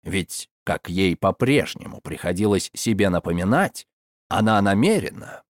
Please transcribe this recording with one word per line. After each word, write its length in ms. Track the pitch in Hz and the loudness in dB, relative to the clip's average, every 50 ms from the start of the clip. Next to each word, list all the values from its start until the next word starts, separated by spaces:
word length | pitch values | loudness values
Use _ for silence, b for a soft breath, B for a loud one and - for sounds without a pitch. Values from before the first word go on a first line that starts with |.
Ведь, 480 | _ - 95 98 85 _ - - - _ _ _ _ | _ -4 -4 -4 -4 _ -10 -14 -14 _ _ _ _
как 260 | - 82 - _ - | -4 -4 -4 _ -6
ей 260 | 87 92 95 92 85 | -2 0 2 2 2
по-прежнему 840 | - - 95 90 _ 127 123 143 135 - - - - - - - - | 2 0 -2 0 _ 0 2 2 2 0 -2 -8 -14 -14 -16 -16 -14
приходилось 720 | _ - 76 - - 85 90 87 107 104 101 92 - - _ | _ -12 -12 -6 -4 -4 -2 0 2 2 2 2 0 -4 _
себе 340 | - - 117 110 98 101 95 | -6 -2 -2 2 2 2 2
напоминать, 800 | 90 85 - 90 85 87 90 95 123 165 196 - - - - _ _ _ _ _ _ _ _ _ | 2 0 0 0 -2 0 0 2 2 2 0 0 -4 -12 -18 _ _ _ _ _ _ _ _ _
она 320 | - 104 110 110 110 101 | -2 0 2 4 4 4
намерена 800 | 98 101 98 101 131 190 220 180 95 - - - - - - - _ | 4 4 4 4 4 2 2 0 -2 -4 -10 -12 -16 -16 -18 -20 _